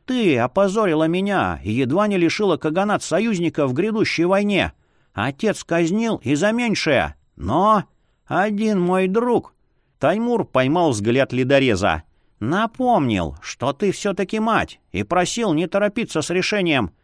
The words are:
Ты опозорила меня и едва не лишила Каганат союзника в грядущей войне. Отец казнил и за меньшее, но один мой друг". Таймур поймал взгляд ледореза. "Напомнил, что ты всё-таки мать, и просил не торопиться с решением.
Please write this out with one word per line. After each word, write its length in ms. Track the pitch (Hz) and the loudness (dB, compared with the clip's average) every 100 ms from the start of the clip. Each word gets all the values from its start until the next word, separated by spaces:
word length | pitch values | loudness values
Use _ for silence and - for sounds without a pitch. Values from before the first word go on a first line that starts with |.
| - | -4
Ты 320 | 254 202 123 | 0 2 2
опозорила 680 | 123 196 196 214 202 156 160 | 2 2 0 2 0 2 0
меня 520 | 180 196 185 95 76 | 0 0 0 -2 -4
и 80 | 80 | -4
едва 360 | 117 127 170 208 | -2 0 0 0
не 100 | 196 | 2
лишила 400 | 165 - 202 147 | 0 2 0 0
Каганат 440 | 156 165 208 190 | -2 -2 0 -2
союзника 640 | - 165 233 185 165 - 139 | 0 0 0 0 -2 0 0
в 60 | |
грядущей 520 | 127 214 220 165 - 170 | 0 -2 0 0 0 2
войне. 480 | 196 208 190 85 - _ _ _ | 2 2 0 -2 -6 _ _ _
Отец 500 | - 120 139 214 185 | -6 -4 -2 -2 -4
казнил 540 | - 170 165 208 226 170 | -2 0 0 0 -2 -4
и 120 | - 143 | -2 0
за 160 | 202 | 0
меньшее, 640 | 233 233 175 160 123 76 - _ - | 0 0 -2 2 2 0 -6 _ -10
но 500 | 78 147 208 214 - _ _ _ - | -2 2 4 2 0 _ _ _ -4
один 540 | 151 214 202 220 196 | -2 0 0 0 0
мой 280 | 175 185 190 | 2 2 2
друг". 460 | 208 247 226 - _ _ _ _ _ | 0 0 0 -2 _ _ _ _ _
Таймур 460 | 139 202 240 233 - | 0 0 0 -2 0
поймал 460 | 131 131 170 165 | 0 2 2 2
взгляд 400 | 107 104 127 131 | 0 0 2 0
ледореза. 720 | 123 127 139 131 95 95 78 - _ _ _ | 0 2 4 4 2 0 0 -6 _ _ _
"Напомнил, 1000 | 107 185 220 - 254 214 131 101 82 69 | -4 -2 -2 -2 0 2 2 0 -2 -8
что 300 | - - 127 | -14 -6 -6
ты 200 | 139 202 | -2 -2
всё-таки 480 | - 202 185 190 220 | -2 -4 -4 -4 -4
мать, 400 | 220 202 82 - _ | -2 -2 -4 -10 _
и 120 | 90 | -6
просил 500 | 104 180 180 - 220 | -2 0 0 -2 0
не 140 | 151 175 | 0 0
торопиться 540 | 196 208 220 202 160 | 0 -2 -2 -4 -4
с 80 | 143 | -2
решением. 640 | 180 180 208 175 139 92 - | -2 -2 0 2 0 -2 -8